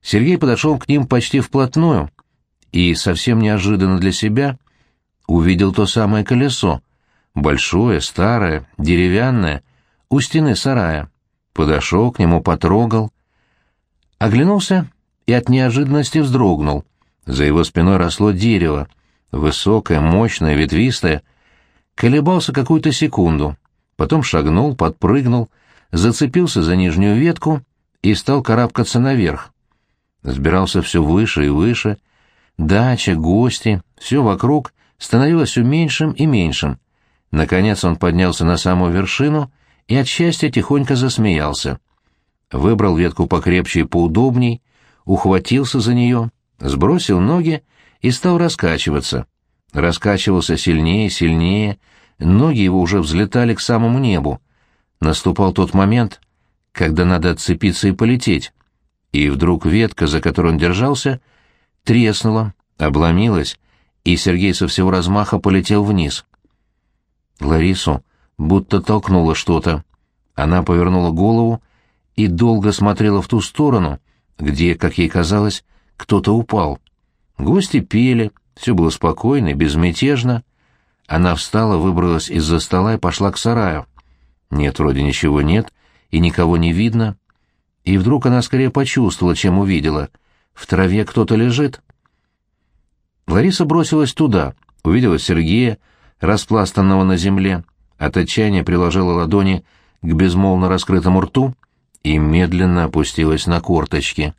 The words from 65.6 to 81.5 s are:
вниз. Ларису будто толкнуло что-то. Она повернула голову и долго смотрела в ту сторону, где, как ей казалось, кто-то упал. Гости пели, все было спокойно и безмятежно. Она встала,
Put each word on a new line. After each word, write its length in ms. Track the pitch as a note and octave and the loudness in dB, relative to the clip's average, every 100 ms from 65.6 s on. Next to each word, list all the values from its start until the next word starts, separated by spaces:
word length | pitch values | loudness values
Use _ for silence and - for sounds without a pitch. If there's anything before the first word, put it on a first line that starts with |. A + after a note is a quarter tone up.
| F2 G#2 | 2 0
вниз. 420 | G#2 G2+ D2+ - _ _ _ _ _ _ _ _ _ _ _ _ | 2 0 -2 -6 _ _ _ _ _ _ _ _ _ _ _ _
Ларису 640 | D2 D#2+ E2+ F#2 - C#2 _ _ _ - | 0 2 2 0 -2 -4 _ _ _ -6
будто 440 | D2+ F#2+ - G2 | 0 0 2 -2
толкнуло 540 | F2+ G#2+ - F#2+ E2 D#2 | 0 -2 2 2 2 0
что-то. 480 | - E2 E2+ D2+ - _ _ _ _ - | 0 0 0 -4 -6 _ _ _ _ -4
Она 280 | D2+ F2+ | 0 0
повернула 480 | E2 F2 F2 F2+ F2 | 0 0 2 0 0
голову 500 | D#2+ G2+ A2+ A#2 A#2 _ _ _ _ _ - | 0 2 2 0 -4 _ _ _ _ _ -2
и 120 | G#2+ | -2
долго 440 | E2+ A#2 A2+ G2+ | 2 2 2 0
смотрела 500 | F#2+ G2+ G2 G#2+ G2+ | 0 0 2 0 0
в 60 | F2+ | -2
ту 140 | A#2 | -4
сторону, 580 | - - D3+ A#2 E2 C#2 _ _ _ _ | -4 -2 0 2 -2 -6 _ _ _ _
где, 380 | D2 C#2+ E2+ E2 | -4 0 0 0
как 220 | F2+ - | -2 -2
ей 120 | E2+ | -2
казалось, 540 | F#2+ E2 G#2 G#2 F#2+ _ _ _ _ | 0 0 0 0 -4 _ _ _ _
кто-то 380 | - G2+ F#2+ A2+ | -2 0 2 0
упал. 440 | A#2 G#2+ D#2 C#2 _ _ _ _ _ - | 0 -2 -2 -6 _ _ _ _ _ -6
Гости 420 | D2+ F3+ F#3+ B2 | 0 0 0 -4
пели, 520 | - G#2 B2+ A#2+ A2 _ _ _ | -2 0 2 2 -2 _ _ _
все 180 | - G2 | -2 0
было 140 | E2 | 0
спокойно 600 | - E2+ D#2 A2+ C#3+ F#2 | 0 -4 -2 -2 0 0
и 40 | |
безмятежно. 920 | C#2+ D#2 D2+ F2 E2 C3+ C#3 B2 A#2 - _ _ _ _ _ _ | 0 0 2 0 0 0 0 -2 -4 -6 _ _ _ _ _ _
Она 280 | D#2+ F2+ D#2+ | 0 0 0
встала, 420 | - | -4